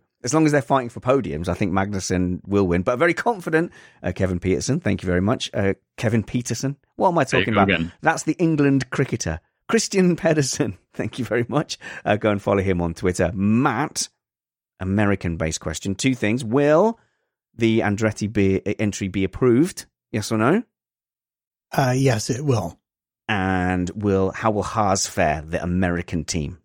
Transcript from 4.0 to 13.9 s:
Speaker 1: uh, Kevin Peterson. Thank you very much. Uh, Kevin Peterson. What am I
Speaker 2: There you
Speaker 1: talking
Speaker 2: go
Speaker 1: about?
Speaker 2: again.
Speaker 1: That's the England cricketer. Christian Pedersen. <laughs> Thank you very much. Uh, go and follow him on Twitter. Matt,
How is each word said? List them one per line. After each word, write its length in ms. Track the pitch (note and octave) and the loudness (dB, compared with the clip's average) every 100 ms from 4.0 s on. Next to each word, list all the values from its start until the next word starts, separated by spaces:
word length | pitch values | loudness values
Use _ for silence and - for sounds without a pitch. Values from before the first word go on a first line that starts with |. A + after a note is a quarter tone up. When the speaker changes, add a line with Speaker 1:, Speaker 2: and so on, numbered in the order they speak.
Speaker 1:
uh, 100 | - | -8
Kevin 280 | F2+ F#2+ F2+ | -2 -2 0
Peterson. 400 | F#2 E2+ - D3 | 0 0 0 -2
Thank 220 | - F#2+ | 0 -2
you 40 | F#2 | 0
very 140 | F2+ | 0
much. 300 | G2 B2+ - | 2 0 -4
Uh, 220 | - G2 F#2 _ - | -2 -2 -2 _ -6
Kevin 240 | A#2 A2+ | -2 0
Peterson. 520 | G2 B2 A#2 A2+ C3+ C#3 _ - | -2 -4 -4 -4 -4 -8 _ -2
What 120 | F#3 | 0
am 100 | E3+ | 2
I 60 | |
Speaker 2:
There 160 | C3+ - | 2 2
you 40 | |
Speaker 1:
talking 100 | G2+ | 2
Speaker 2:
go 60 | G#2 | 2
Speaker 1:
about? 120 | G2 | 4
Speaker 2:
again. 180 | E2+ E2 - | 2 -2 -2
Speaker 1:
That's 200 | D3 D3+ | -2 0
the 120 | - D#3 | -2 0
England 500 | E3 D3+ C#3+ C#3 B2+ | 0 2 4 2 0
cricketer. 500 | - C3+ A#2+ E2+ D#2+ - _ - | -2 -2 -2 -4 -6 -10 _ -2
Christian 460 | A3+ - G3 F3+ E3 | 0 0 2 2 4
Pedersen. 600 | E3 D#3 C3+ - A#2+ F#2 | 2 2 0 0 -2 -4
<laughs> 100 | _ | _
Thank 240 | - G#2+ - | -8 -8 -6
you 60 | |
very 200 | A#2 A#2 A#2 | -2 -2 0
much. 280 | B2+ - - - - | -2 -2 -8 -14 -8
Uh, 120 | - G#2 | -2 0
go 140 | A2 | 2
and 100 | G2+ | 0
follow 220 | - G2+ | 2 2
him 180 | F#2+ F2 | 2 0
on 140 | E2+ | 0
Twitter. 380 | E2 F#2 F2+ F2 | -2 -2 0 0
Matt, 720 | F#2 G2+ A2+ C#3+ A2+ D3 | 2 2 2 2 0 -4